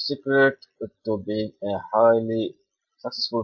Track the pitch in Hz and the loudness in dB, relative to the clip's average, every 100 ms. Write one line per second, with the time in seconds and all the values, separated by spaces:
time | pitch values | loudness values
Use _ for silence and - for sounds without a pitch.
0 | - 139 135 135 135 135 _ _ 107 - | -4 -8 0 4 4 2 _ _ -14 -10
1 | - 107 95 107 107 - 101 95 - 107 | -6 -4 -4 -4 -6 -6 -6 -6 -2 4
2 | 117 117 113 113 107 - _ _ _ _ | 6 4 2 -2 -4 -6 _ _ _ _
3 | 120 - - 117 | -12 -8 -6 -4